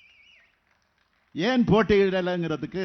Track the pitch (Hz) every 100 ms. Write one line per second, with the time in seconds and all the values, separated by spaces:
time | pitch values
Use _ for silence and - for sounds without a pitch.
0 | 1077 1077 1077 1077 _ _ _ _ _ _
1 | _ _ _ 135 208 254 208 208 208 202
2 | 196 185 180 180 165 151 131 180